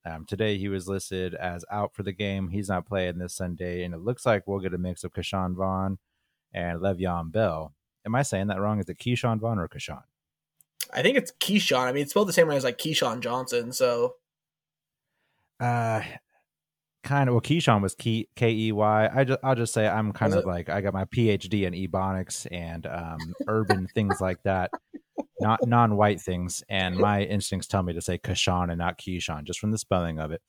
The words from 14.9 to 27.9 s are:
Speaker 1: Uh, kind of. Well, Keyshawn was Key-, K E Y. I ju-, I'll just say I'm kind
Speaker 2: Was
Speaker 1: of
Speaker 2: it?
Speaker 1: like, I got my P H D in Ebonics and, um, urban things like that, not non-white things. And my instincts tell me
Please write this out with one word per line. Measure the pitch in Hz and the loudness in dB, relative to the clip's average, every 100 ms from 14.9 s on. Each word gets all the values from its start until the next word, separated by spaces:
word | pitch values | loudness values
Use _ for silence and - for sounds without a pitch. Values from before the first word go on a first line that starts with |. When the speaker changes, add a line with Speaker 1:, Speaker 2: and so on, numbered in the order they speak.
| _ _ _ _ _ _ _ | _ _ _ _ _ _ _
Speaker 1:
Uh, | 120 120 113 107 - - _ _ _ _ _ _ _ _ | 0 0 0 -2 -4 -14 _ _ _ _ _ _ _ _
kind | - 139 135 | -2 2 4
of. | |
Well, | 120 | 4
Keyshawn | - 165 147 107 | 4 2 4 4
was | 95 | 2
Key-, | - 117 113 - | -2 -2 -2 -4
K | - 117 | 0 2
E | 110 110 | 2 0
Y. | 104 107 107 110 | 2 4 4 4
I | 127 | 2
ju-, | 135 131 | 2 2
I'll | 135 | 2
just | 123 117 | 0 2
say | 117 107 | 2 2
I'm | 107 107 | 2 0
kind | - 104 | 2 2
Speaker 2:
Was | 101 | 4
Speaker 1:
of | |
Speaker 2:
it? | 92 | 0
Speaker 1:
like, | 87 80 | -4 -2
I | 92 | -2
got | 98 | 0
my | 95 | -2
P | 95 123 113 | -2 2 4
H | 98 92 | 4 0
D | 104 92 | 0 0
in | |
Ebonics | 87 95 95 95 95 90 - - | -2 -2 0 0 -2 -4 -8 -8
and, | 87 82 82 76 | -8 -8 -8 -8
um, | 85 82 80 80 - - | -8 -8 -10 -10 -8 0
urban | 110 107 95 92 | 2 2 0 0
things | - 104 95 | 0 0 0
like | 92 90 | -2 -2
that, | 98 95 90 - _ - _ - - - | 0 0 -2 -6 _ -20 _ -12 -10 -2
not | 214 - 120 | 2 2 4
non-white | 120 117 101 104 92 | 6 6 6 4 4
things. | - 90 90 - - | -2 -4 -4 -6 -4
And | 95 92 90 | 0 0 2
my | 101 101 | 2 2
instincts | 101 101 - 95 - | 0 -2 -2 -4 -2
tell | 98 | -2
me | 90 | 0